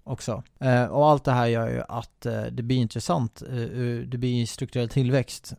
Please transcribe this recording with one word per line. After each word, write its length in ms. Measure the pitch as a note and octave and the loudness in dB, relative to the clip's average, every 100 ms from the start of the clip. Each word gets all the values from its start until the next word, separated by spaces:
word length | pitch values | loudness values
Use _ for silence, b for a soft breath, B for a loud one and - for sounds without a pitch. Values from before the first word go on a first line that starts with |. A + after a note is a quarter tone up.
också. 380 | - B2+ - G#2+ - _ | -10 -8 -6 -6 -8 _
Eh, 240 | C3 B2 | 2 4
och 240 | B2 C#3+ D3 | 4 4 6
allt 160 | D3 | 6
det 80 | C#3 | 4
här 140 | B2 A#2+ | 2 2
gör 220 | A#2 A2+ | 2 0
ju 120 | A#2+ - | -4 -6
att, 380 | A#2 - _ A#2+ | -8 -10 _ -6
eh, 160 | A2 A#2 | -4 -4
det 100 | B2 | -4
blir 140 | A#2 B2+ | 0 2
intressant, 640 | A2+ A#2 - F3 A2+ - - | 0 -2 0 0 0 -4 -8
eh, 60 | B2+ A#2 A#2+ A#2+ A#2+ B2 | -6 -6 -4 -4 -4 -6
det 120 | A#2+ | -2
blir 280 | B2 B2 A2+ | 0 0 0
strukturell 420 | - B2+ B2+ A#2 | -4 -4 -2 0
tillväxt 640 | C#3+ B2 C3+ A#2+ - - | 2 4 2 0 -6 -14